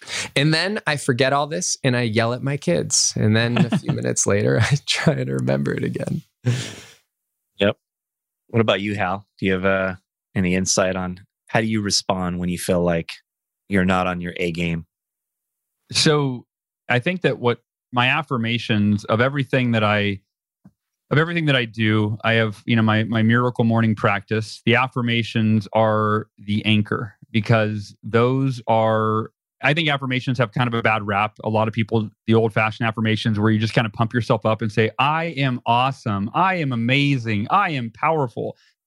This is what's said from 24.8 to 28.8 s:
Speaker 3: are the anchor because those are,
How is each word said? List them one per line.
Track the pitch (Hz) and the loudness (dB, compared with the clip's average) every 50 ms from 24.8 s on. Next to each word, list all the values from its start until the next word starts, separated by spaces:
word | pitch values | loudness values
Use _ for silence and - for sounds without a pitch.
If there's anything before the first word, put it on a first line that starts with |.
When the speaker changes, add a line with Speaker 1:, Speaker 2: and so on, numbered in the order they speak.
| 131 123 - 131 120 120 117 117 113 - - 117 110 110 110 110 104 - - | 2 0 -2 -4 -2 -2 0 -2 -2 -2 -2 0 2 2 2 2 0 0 0
Speaker 3:
are | 110 110 110 107 107 107 107 107 107 - - _ - | 2 2 4 2 2 2 0 0 -2 -4 -6 _ -14
the | 104 101 104 107 - | -8 -4 -4 -2 0
anchor | 107 110 107 104 - 110 107 117 104 - _ - - | 2 2 2 2 0 -4 -6 -6 -8 -12 _ -12 -6
because | - 117 104 - 120 110 107 107 107 104 101 - - _ - | -4 -2 0 2 2 2 2 0 -2 -4 -8 -10 -14 _ -6
those | 110 104 113 120 123 131 135 135 135 127 120 - - | -2 2 2 2 2 2 0 0 -2 -4 -4 -2 0
are, | 113 113 | 2 2